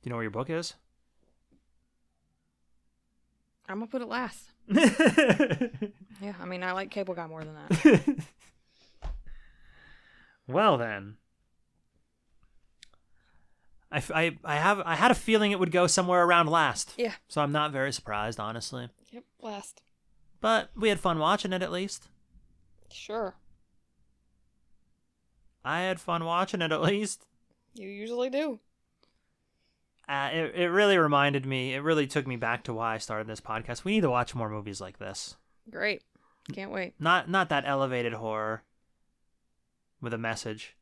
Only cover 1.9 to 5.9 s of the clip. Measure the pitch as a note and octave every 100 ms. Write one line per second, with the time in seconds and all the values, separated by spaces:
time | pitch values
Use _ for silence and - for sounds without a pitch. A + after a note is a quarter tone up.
1.9 | _ _ _ _ _ _ _ _ _ _
2.9 | _ _ _ _ _ _ _ - G3 A3+
3.9 | C4 A#3 A#3 B3 - - _ - G#3 D4
4.9 | - D#4 - C#4 G3 C#4 - A#3+ - G#3